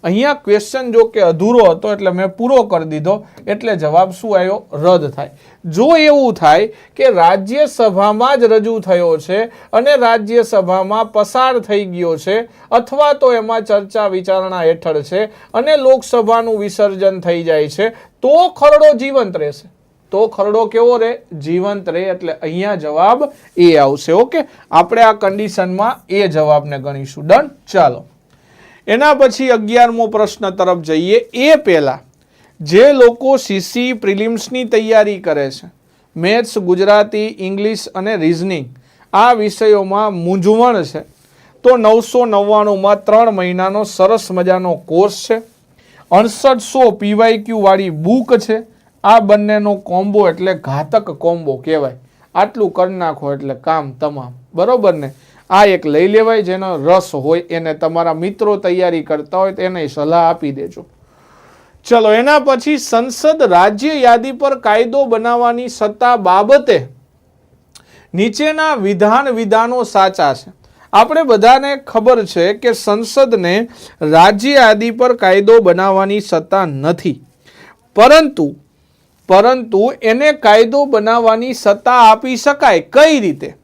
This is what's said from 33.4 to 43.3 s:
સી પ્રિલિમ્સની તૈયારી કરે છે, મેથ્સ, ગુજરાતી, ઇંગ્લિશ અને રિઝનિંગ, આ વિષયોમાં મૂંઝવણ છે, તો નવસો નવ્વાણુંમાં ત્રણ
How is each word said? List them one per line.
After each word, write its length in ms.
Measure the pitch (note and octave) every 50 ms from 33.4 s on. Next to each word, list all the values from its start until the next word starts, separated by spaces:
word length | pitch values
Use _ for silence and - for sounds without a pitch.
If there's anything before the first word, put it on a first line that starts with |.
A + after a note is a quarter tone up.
| C4 - G3 F#3+
સી 320 | F3 - - A#3+ B3 B3+
પ્રિલિમ્સની 720 | B3+ A3 G#3+ G3 G3+ G3 G#3+ A3+ A#3 A3 - - B3 B3+ B3+
તૈયારી 560 | A3 - A3 A3 A3 A3 G#3+ G#3+ G#3 G#3 F#3
કરે 300 | G3 F3 D3+ D3 C#3 C3+
છે, 180 | E3+ - - F3 _ _ _ _ _ _ _ _ _
મેથ્સ, 420 | D#3+ E3 F#3+ G#3+ A#3+ A#3 A3+ - G#3+
ગુજરાતી, 680 | F#3 F3 F3+ F3 G3 G3+ G#3 G#3 G#3 G#3+ - G#3 G#3+ A3 A3 -
ઇંગ્લિશ 460 | F#3+ F#3 G3 G3 G#3 G#3+ A3 - - - -
અને 220 | F#3+ F#3 G#3+ A3
રિઝનિંગ, 500 | F#3 D#3+ D#3+ E3+ D#3+ F3 G3 F#3 D3+ C3+ B2 - - _ _ _ _ _ _
આ 200 | - G3 A3+ B3
વિષયોમાં 840 | B3 A3 G#3+ G#3 G#3 - A3+ G#3+ G#3 G3+ G3 F#3+ G3 G3+ G#3+ G#3+ G3
મૂંઝવણ 680 | F3 E3+ F3 F#3+ G3 F3 G3+ G#3+ A3+ A#3+ B3 A#3 G3
છે, 180 | D#3 C#3 - D#3+ - _ _ _ _ _ _ _ _ _ _ _
તો 140 | - B3 B3+
નવસો 480 | A#3+ A3 G#3+ A3 A#3 A3 - - B3 B3
નવ્વાણુંમાં 800 | A3+ G#3+ G3+ G3+ G3+ G#3+ G#3+ G#3 G#3 G3+ F#3+ G3 G3+ G#3 G3+ G3+
ત્રણ 260 | G#3+ G#3+ A3 A#3 A3+